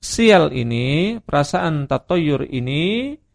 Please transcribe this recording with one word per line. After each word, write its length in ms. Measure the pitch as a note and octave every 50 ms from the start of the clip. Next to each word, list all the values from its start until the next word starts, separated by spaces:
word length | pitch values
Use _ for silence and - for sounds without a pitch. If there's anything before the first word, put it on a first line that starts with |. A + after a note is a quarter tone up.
| -
sial 480 | - - - A#3 A3+ G#3 F#3 E3 D3
ini, 720 | - B2+ A#2+ A#2 A#2 A#2 B2 C3 C#3+ D#3 F3 G#3 A#3 A3+ -
perasaan 640 | - - D3 D3 - - F3+ - E3+ D#3 D3 C#3+
tatoyur 560 | C3+ C#3 B2+ _ _ F3+ F3+ E3 D3+ C#3+ C3+ C#3 -
ini, 640 | C#3 C3 A#2+ B2+ C3+ D3 D#3+ F#3 G#3+ A#3 B3+ C#4 C#4+ D#4 _ _ _